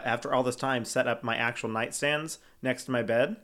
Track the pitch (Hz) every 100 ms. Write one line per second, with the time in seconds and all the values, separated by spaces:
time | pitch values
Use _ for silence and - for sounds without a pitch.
0 | 120 120 - 131 127 123 135 123 107 127
1 | 120 117 117 117 117 117 113 110 123 -
2 | 143 151 160 - - - 127 127 - 120
3 | 104 117 151 220